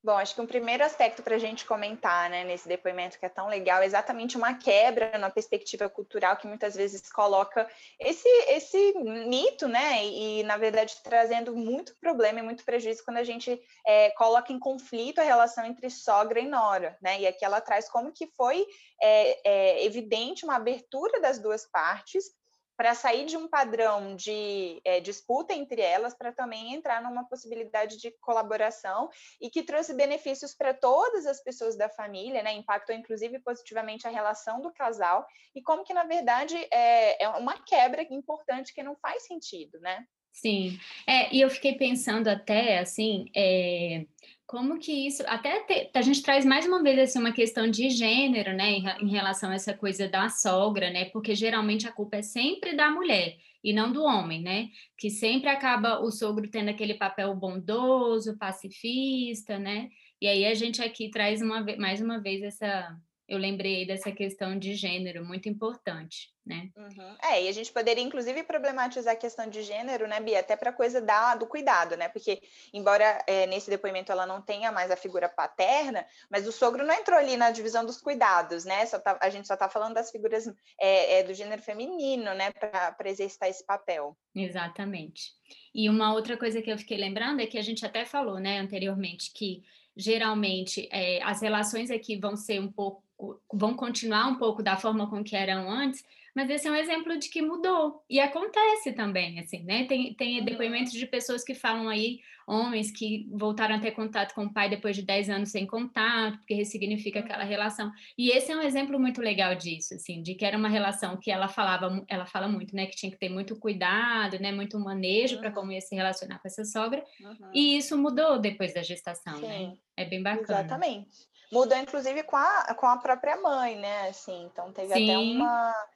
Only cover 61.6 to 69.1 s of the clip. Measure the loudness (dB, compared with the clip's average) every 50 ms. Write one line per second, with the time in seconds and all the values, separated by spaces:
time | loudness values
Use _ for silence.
61.6 | -4 -4 -4 -4 -2 -2 -2 -2 -2 -4 -4 -4 -4 -4 -6 -4 -6 -8 -8 -6
62.6 | -4 -2 -2 -2 -4 -8 -12 -16 _ _ _ _ _ -6 -4 -2 -2 -2 -2 -2
63.6 | -2 -2 -2 -2 -2 -4 -4 -4 -4 -8 -6 -4 -6 -6 -4 -6 -6 -4 -4 -4
64.6 | -4 -6 -6 -4 -4 -4 -4 -4 -4 -6 -8 -10 -10 -10 -10 -8 -6 -6 -6 -4
65.6 | -4 -6 -6 -6 _ -8 -8 -8 -12 -14 -16 -18 -18 _ _ _ _ -12 -12 -10
66.6 | -12 -14 _ -18 -20 -20 -20 -20 -20 -20 -16 -4 0 2 2 2 2 0 -2 -4
67.6 | -8 -6 -4 -2 2 2 2 2 0 -4 -4 -4 -4 -4 -4 -6 -6 -4 -4 -2
68.6 | -2 -2 0 0 -2 -2 -2 -2 0 0